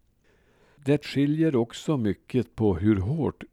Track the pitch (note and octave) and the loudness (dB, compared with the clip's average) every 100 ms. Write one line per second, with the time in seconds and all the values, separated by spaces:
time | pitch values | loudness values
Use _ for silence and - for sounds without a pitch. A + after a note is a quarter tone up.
0 | _ _ _ _ _ _ _ _ C#3 C#3+ | _ _ _ _ _ _ _ _ -2 -2
1 | - - C#3+ D#3 D#3+ C3 A#2 - - D3 | -2 -2 0 2 2 2 -2 -4 -4 -2
2 | G#2+ F#2 - B2+ A2 - A2 E2+ G#2 G2+ | 0 -2 -4 -4 -4 0 0 2 2 2
3 | F#2 D#3+ A2+ - - | 0 -2 -4 -6 -10